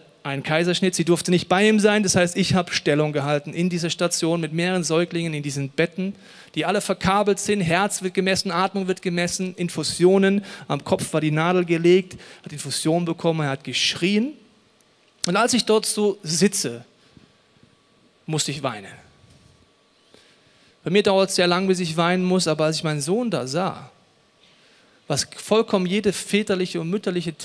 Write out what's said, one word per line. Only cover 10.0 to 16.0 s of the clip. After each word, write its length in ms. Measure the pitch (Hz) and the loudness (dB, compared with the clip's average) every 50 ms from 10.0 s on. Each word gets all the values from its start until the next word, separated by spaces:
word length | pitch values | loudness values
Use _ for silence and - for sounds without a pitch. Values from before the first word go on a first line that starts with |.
| 170 180 190 196 190 196 196 202 196 - - - - | 4 6 6 6 6 4 2 2 -2 -6 -16 -16 -6
am 180 | - 151 143 - | -4 -4 -4 0
Kopf 280 | - 196 - - - - | 0 0 0 0 -2 -2
war 80 | 156 151 | 0 0
die 80 | 156 | 0
Nadel 340 | 151 156 165 175 185 185 175 | 0 2 2 2 2 2 2
gelegt, 540 | 170 170 165 170 170 180 196 185 185 - - - - - - - | 2 0 2 6 6 6 6 4 0 -12 -20 -20 -20 -20 -20 -18
hat 80 | - 147 | -16 -14
Infusion 520 | 139 - 139 - - - 160 160 175 175 | -12 -10 -8 -6 -4 -2 0 0 0 0
bekommen, 340 | 165 165 - - 165 160 160 | -2 -6 -2 -2 -2 0 0
er 100 | 151 139 | -2 -2
hat 140 | 135 - - | -4 -6 -8
geschrien. 680 | 131 120 - - - - - 170 196 208 208 240 294 302 - - _ _ _ _ _ _ _ _ _ _ _ _ _ _ - - | -6 -4 -2 -2 -2 -2 0 0 2 2 2 0 -2 -6 -12 -20 _ _ _ _ _ _ _ _ _ _ _ _ _ _ -8 -4
Und 120 | 180 180 | -2 2
als 180 | 202 233 247 247 | 2 2 2 2
ich 100 | 220 - | 0 2
dort 220 | - 214 220 214 | 2 2 2 2
so 320 | - - 214 | 0 -2 0